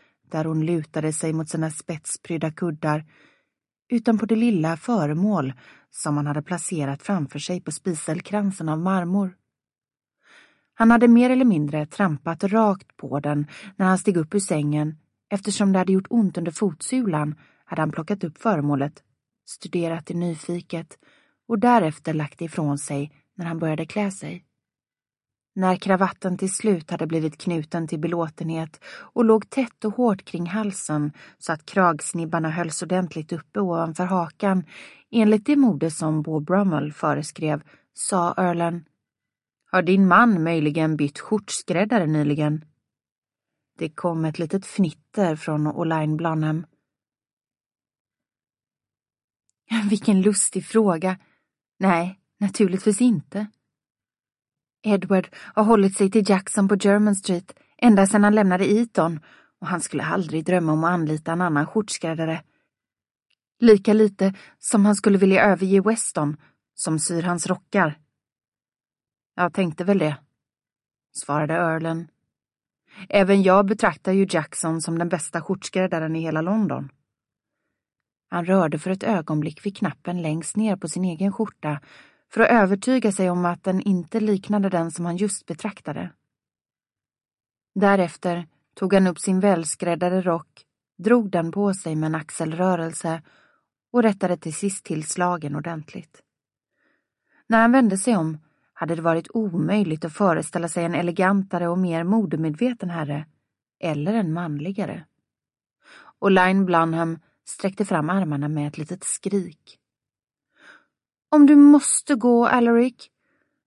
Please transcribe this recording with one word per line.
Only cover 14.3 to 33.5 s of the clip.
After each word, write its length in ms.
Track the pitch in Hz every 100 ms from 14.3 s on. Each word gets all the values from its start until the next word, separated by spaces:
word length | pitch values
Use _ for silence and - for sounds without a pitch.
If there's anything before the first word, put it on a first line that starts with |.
| 208
ur 40 |
sängen. 580 | 196 156 147 147 151 156 _ _ _
Eftersom 400 | 202 214 196 202
det 60 | 190
hade 140 | 185
gjort 140 | 190 190
ont 280 | 240 202 175
under 140 | 170
fotsulan 840 | 160 202 151 - 254 226 156 151 151 _ _ _
hade 160 | -
han 100 | 156
plockat 320 | 151 156 208
upp 140 | 170 -
föremålet, 640 | 233 175 143 143 143 - _ _ _ _ -
studerat 600 | - 175 180 165 165 -
det 80 |
nyfiket 840 | 170 175 160 - 175 160 165 165 - _ _ _ _ _
och 120 | 226
därefter 540 | 240 240 160 151 -
lagt 260 | 156 147 -
det 60 | 165
ifrån 320 | - 151 143
sig 340 | - 139 147 _ _ -
när 100 | 170
han 140 | 165
började 260 | 165 156 156
klä 260 | - 202
sig. 340 | 190 151 180 _ _ _ _ _ _ _ _ _ _ _ -
När 200 | 185 185
kravatten 640 | 190 185 190 - 190 180
till 160 | 190
slut 380 | - 220 180 156
hade 160 | 170 160
blivit 300 | 160 156 156
knuten 500 | - 170 151 170 160
till 120 | 160
belåtenhet 840 | 165 170 165 - 165 160 160 - -
och 400 | - - - 233
låg 240 | 220 -
tätt 360 | - 247 - 214
och 80 |
hårt 320 | 208 247 196 -
kring 200 | 180 175
halsen 640 | 190 208 190 - 151 147 - - _
så 160 | -
att 120 | 160 -
kragsnibbarna 840 | 202 180 156 - 170 165 170 160
hölls 320 | 160 165 156
ordentligt 520 | 170 180 180 165 156
uppe 260 | 165 -